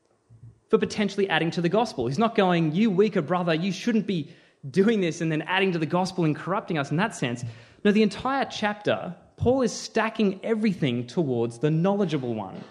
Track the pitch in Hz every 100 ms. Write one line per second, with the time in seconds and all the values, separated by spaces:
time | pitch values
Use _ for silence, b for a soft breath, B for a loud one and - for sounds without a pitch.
0 | _ _ _ - - - _ 220 214 -
1 | 202 202 196 156 165 175 170 196 233 -
2 | 120 139 220 220 190 170 165 156 226 180
3 | 214 196 143 180 175 160 196 175 - 226
4 | - 180 139 B B B 143 123 208 220
5 | 175 151 165 156 - 185 196 170 156 175
6 | 185 - 160 143 - 196 - 165 139 147
7 | 220 - 127 120 117 B B B 208 208
8 | 214 - 254 269 240 - 214 208 - 104
9 | 180 175 - - - 269 240 - - 226
10 | 220 220 208 185 208 226 220 180 147 120
11 | 120 - 151 120 117 120 151 156 185 202
12 | 190 147 123 110 95 175 -